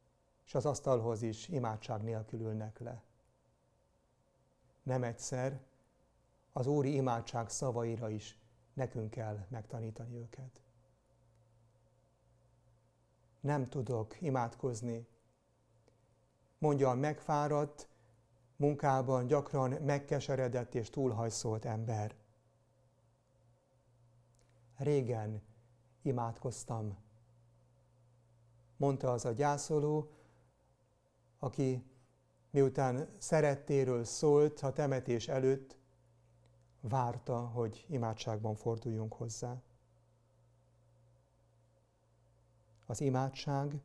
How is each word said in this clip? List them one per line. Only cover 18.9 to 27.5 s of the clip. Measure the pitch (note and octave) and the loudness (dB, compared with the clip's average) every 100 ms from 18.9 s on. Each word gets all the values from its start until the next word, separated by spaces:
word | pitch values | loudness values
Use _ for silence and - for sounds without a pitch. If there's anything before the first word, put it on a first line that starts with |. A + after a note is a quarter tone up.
| C3 B2+ B2+ B2 | 4 4 2 4
gyakran | C#3+ C#3 C#3 B2+ | 2 4 0 2
megkeseredett | D3+ C#3+ C#3+ C#3+ C#3+ - C3+ B2 B2 A#2 B2+ | 2 0 0 0 -2 0 0 0 0 -2 -4
és | G#2+ | -2
túlhajszolt | D3 C3 A2 A#2 - A#2 A2 B2 | 0 0 2 0 -2 -2 -2 -2
ember. | A2 A2+ G#2+ G#2+ - _ _ _ _ _ _ _ _ _ _ _ _ _ _ _ _ _ _ _ _ _ _ _ _ _ - | -4 -2 -2 -4 -8 _ _ _ _ _ _ _ _ _ _ _ _ _ _ _ _ _ _ _ _ _ _ _ _ _ -4
„Régen | C#3 C#3+ A#2+ A2+ G#2+ G#2+ - - _ _ _ _ | 2 2 2 0 -2 -6 -10 -20 _ _ _ _
imádkoztam”, | C#3 A#2+ A#2 - C3 - - A2+ G#2+ G2 - - _ _ _ | -2 0 -2 -4 -6 -6 -6 -4 -4 -8 -14 -20 _ _ _